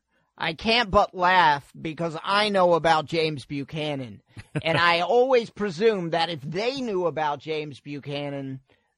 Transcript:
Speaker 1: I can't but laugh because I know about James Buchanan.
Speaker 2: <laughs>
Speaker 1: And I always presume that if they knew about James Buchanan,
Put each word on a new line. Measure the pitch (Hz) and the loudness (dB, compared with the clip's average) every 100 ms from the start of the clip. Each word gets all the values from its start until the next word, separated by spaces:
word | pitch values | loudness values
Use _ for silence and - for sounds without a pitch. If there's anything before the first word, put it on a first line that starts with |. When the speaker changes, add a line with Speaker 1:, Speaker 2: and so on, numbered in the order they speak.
| _ _ _ - | _ _ _ -8
Speaker 1:
I | 165 | -6
can't | 156 214 233 214 | -4 0 0 2
but | 202 190 | 2 2
laugh | 190 180 185 160 143 - 143 | 2 4 6 6 4 -2 -12
because | 160 151 165 156 | -10 -6 -6 -6
I | 185 202 214 | -2 0 2
know | 196 180 | 4 4
about | 165 160 156 151 | 4 4 2 0
James | 170 156 147 - | -2 -2 -4 -8
Buchanan. | 143 139 156 151 139 120 95 _ | -10 -8 -6 -6 -6 -10 -16 _
Speaker 2:
<laughs> | - - 151 | -20 -10 -6
Speaker 1:
And | 160 165 | 0 2
I | 170 170 | 4 2
always | 175 240 254 247 220 | 2 2 4 2 0
presume | - 208 156 226 208 170 | -4 -6 2 2 2 0
that | 165 165 | -2 -2
if | 160 | -4
they | 139 165 233 262 | -8 -6 -4 -4
knew | 247 185 170 | -4 -2 -2
about | 139 151 143 | -2 -4 -4
James | 147 156 156 127 | -6 -6 -8 -12
Buchanan, | 143 143 139 143 143 139 135 131 _ _ _ | -14 -12 -10 -8 -8 -8 -8 -12 _ _ _